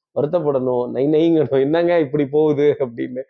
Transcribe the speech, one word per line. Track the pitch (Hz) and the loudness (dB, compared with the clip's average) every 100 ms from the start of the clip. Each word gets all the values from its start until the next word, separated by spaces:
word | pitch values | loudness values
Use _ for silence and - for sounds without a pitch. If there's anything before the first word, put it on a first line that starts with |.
| _ 127 | _ -6
வருத்தப்படணும், | 143 175 147 135 127 123 123 | -2 -2 -2 -2 -2 -2 -2
நை | 117 143 | -2 0
நைங்கணும், | 156 165 160 139 135 | 2 2 2 2 0
"என்னங்க | 139 165 175 175 | 2 0 2 2
இப்படி | 139 147 135 | 0 -2 0
போகுது?" | 147 156 139 147 131 | 2 2 2 2 2
அப்படின்னு. | 127 117 131 127 - | -4 -6 -8 -8 -14